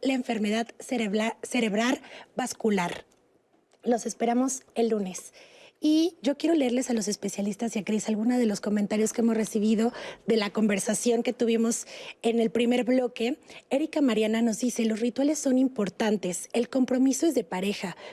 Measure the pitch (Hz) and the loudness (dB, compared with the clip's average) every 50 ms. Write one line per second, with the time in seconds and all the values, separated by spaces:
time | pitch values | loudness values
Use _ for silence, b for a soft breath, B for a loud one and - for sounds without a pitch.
0 | - 269 269 247 247 - 233 208 214 208 214 226 226 - - - - - 262 233 | -2 -2 -2 -2 -2 -2 -2 -2 0 0 0 0 -2 -4 -8 -16 -8 -4 -2 -2
1 | 226 196 196 214 220 226 - - - - - 247 226 214 190 214 233 247 285 - | -2 0 0 0 0 -2 -4 -6 -10 -4 -2 0 0 2 0 0 2 0 0 -2
2 | B B B B B B - - 254 240 - - - 220 208 185 175 175 - - | B B B B B B -6 -4 -4 -4 -6 -2 0 2 2 2 0 -2 -4 -8
3 | - _ _ _ _ _ _ _ _ _ _ _ _ _ _ _ - 233 247 220 | -12 _ _ _ _ _ _ _ _ _ _ _ _ _ _ _ 0 0 0 0
4 | - 226 - - 233 233 240 247 262 269 - - - _ - - 233 220 226 208 | 0 -6 -4 -2 -2 0 2 0 0 -2 -4 -8 -10 _ -2 -2 0 0 0 0
5 | 196 185 175 - - - B B B B B B B B B B - 302 311 320 | -2 -4 -8 -12 -14 -16 B B B B B B B B B B 2 4 4 4
6 | 330 370 - - - 277 277 - - 330 339 302 262 240 240 254 254 - 240 226 | 2 2 -2 -2 -2 -2 -2 0 2 2 2 4 2 2 2 0 0 0 -2 -2
7 | 196 208 196 - - 196 - - 202 208 196 - 233 220 - 214 175 - 214 214 | 0 -2 -4 -4 -6 -8 -4 -4 -4 -4 -4 -4 -4 -4 -4 -4 -2 -2 -2 -2
8 | - 220 220 208 226 247 247 247 240 214 202 - - 214 208 208 208 - 214 208 | 0 -2 -2 0 0 2 2 2 2 2 0 -2 -2 -2 0 0 0 0 0 0
9 | 214 214 - - 220 233 226 226 214 - - 214 202 220 220 202 226 240 B B | 0 0 0 0 2 2 2 2 -2 -2 0 0 2 4 4 4 2 0 B B
10 | B B B B - - 226 220 202 202 - 220 226 208 202 196 - 214 208 - | B B B B 0 0 2 2 2 0 0 2 2 2 2 0 0 -2 -2 0
11 | - 240 226 233 233 254 233 - 240 226 226 226 226 233 233 - - B B B | 2 0 2 2 0 -2 -2 0 0 2 2 2 2 0 0 -4 -6 B B B
12 | B B B B - 233 226 233 226 226 - 233 240 233 247 247 247 240 254 254 | B B B B -2 0 2 2 0 0 2 2 2 2 2 2 2 2 2 2
13 | 247 240 - - 226 247 311 - B B B B B B 254 277 320 311 - 311 | 2 -2 -4 -4 -4 -4 -4 -6 B B B B B B -2 -2 -2 0 0 2
14 | 285 247 220 220 214 214 220 226 233 233 208 - 254 240 - - 226 220 220 208 | 2 2 2 2 2 2 2 2 2 0 0 0 -2 -2 0 0 0 0 0 0
15 | 233 247 - 262 277 294 311 294 - 277 254 254 269 254 262 214 202 190 - - | -2 -2 0 0 0 0 0 0 0 2 2 4 2 2 0 -2 -4 -4 -2 -2
16 | 226 214 220 196 - 185 175 - - - - 233 233 - - 269 254 - 254 254 | 0 0 0 0 -2 -4 -6 -6 -10 -4 -2 -2 -2 0 0 0 2 2 2 2
17 | 262 269 247 - 330 339 262 240 - - 185 185 190 202 196 - - 175 - B | 4 2 2 2 2 2 2 0 -2 -2 -4 -4 -2 -2 -4 -4 -6 -10 -10 B
18 | B B | B B